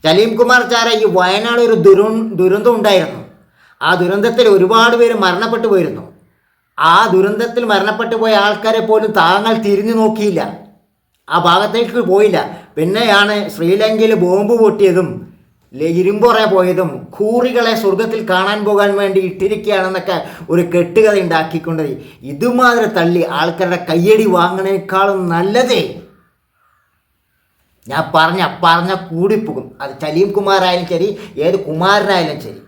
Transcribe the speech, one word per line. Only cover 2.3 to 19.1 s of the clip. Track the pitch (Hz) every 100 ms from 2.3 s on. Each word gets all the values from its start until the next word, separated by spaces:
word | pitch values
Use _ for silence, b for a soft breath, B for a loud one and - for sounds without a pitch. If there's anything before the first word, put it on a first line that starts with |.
| 190
ദുരന്തം | 185 196 226 226
ഉണ്ടായിരുന്നു. | 208 190 160 - - _ _ b b b
ആ | 147 180
ദുരന്തത്തിൽ | 180 196 220 226 240
ഒരുപാട് | 196 185 226 233 233
പേര് | 233 220
മരണപ്പെട്ടു | 190 175 226 226 226
പോയിരുന്നു. | 190 156 - - _ _ _ _ _ _ -
ആ | 156 175 220
ദുരന്തത്തിൽ | 185 196 214 233 233 233
മരണപ്പെട്ടു | 202 196 214 226 226
പോയ | 220 214
ആൾക്കാരെ | 202 208 220 220 -
പോലും | 214 214 185
താങ്കൾ | 165 190 226 220
തിരിഞ്ഞു | 202 196 208 226
നോക്കിയില്ല, | 220 226 208 170 135 - - _ _ _ _ _ -
ആ | 165 175
ഭാഗത്തേക്ക് | 175 208 226 233 240 185
പോയില്ല. | 190 214 175 120 B B -
പിന്നെയാണ് | 165 202 233 202 202 208 202
ശ്രീലങ്കയിൽ | - 165 196 214 220 220 208
ബോംബ് | 175 190 208 233
പൊട്ടിയതും | 220 - 196 180 170 117 - - _ _ _ 127
ലെ-, | 160 170
ഇരുമ്പുറ | 185 208 233 226 214
പോയതും | 190 180 180 175 127 - -
കൂറികളെ | 208 240 247 233 226 220
സ്വർഗത്തിൽ | 208 190 226 226 220
കാണാൻ | 185 196 214 208
പോകാൻ | 202 202 196
വേണ്ടി | 202